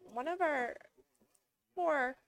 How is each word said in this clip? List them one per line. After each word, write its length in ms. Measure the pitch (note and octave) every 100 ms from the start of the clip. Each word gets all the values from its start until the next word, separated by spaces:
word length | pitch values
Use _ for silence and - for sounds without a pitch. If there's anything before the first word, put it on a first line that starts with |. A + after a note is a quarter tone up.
| -
one 140 | A3 C#4
of 140 | F4+
our 360 | E4+ C#4+ A#3+ - - _ _ _ _ _ _ _ _ -
more 400 | E4+ D4 B3+ C4